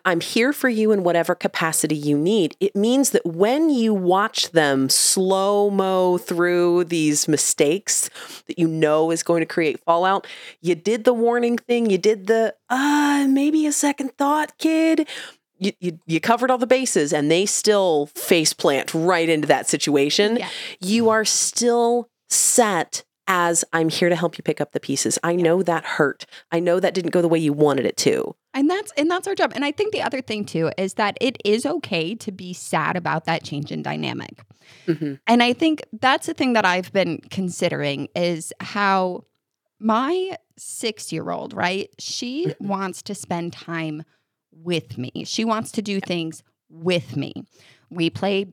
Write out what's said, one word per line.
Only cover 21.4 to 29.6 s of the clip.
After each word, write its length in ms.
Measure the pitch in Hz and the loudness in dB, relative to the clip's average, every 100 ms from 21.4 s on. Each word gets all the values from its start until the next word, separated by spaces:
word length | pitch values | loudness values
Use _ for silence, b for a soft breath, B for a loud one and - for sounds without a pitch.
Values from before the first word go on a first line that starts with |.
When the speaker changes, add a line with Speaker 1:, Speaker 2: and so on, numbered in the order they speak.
| - - 240 233 233 240 226 _ - | -2 0 2 2 2 0 -4 _ -4
Speaker 1:
set 760 | - - 254 214 175 - - - _ - | 0 4 4 4 2 -2 -8 -12 _ -2
as, 380 | 180 170 165 - | 0 2 0 0
"I'm 160 | 165 160 | 0 0
here 200 | - 175 | 0 0
to 80 | 170 | 2
help 200 | 170 - | -2 -4
you 40 | |
pick 180 | - - | -6 -4
up 120 | 143 | -4
the 80 | - | -6
pieces. 380 | - 135 113 - | -4 -2 -2 -2
I 100 | 170 | 0
Speaker 2:
Yeah. 100 | 175 | 2
Speaker 1:
know 200 | 165 180 | 2 2
that 220 | 180 160 | 2 -2
hurt. 420 | - - 143 - - B B | -2 0 0 0 -14 B B
I 80 | 170 | -2
know 180 | 175 180 | 2 2
that 140 | 185 | 2
didn't 180 | 180 165 | -2 0
go 100 | 180 | 0
the 60 | 170 | 2
way 100 | 165 | 2
you 140 | 151 | 2
wanted 340 | 147 151 135 - | 4 4 4 0
it 100 | - | 2
to." 360 | 127 64 - - _ | 2 2 -2 -10 _
Speaker 2:
And 180 | 262 294 | 0 0
that's, 220 | 381 - - | 0 -4 -2
and 140 | 311 | 0
that's 160 | 359 381 | -2 -4
our 80 | |
job. 180 | 381 311 | -2 -2
And 100 | 247 | -2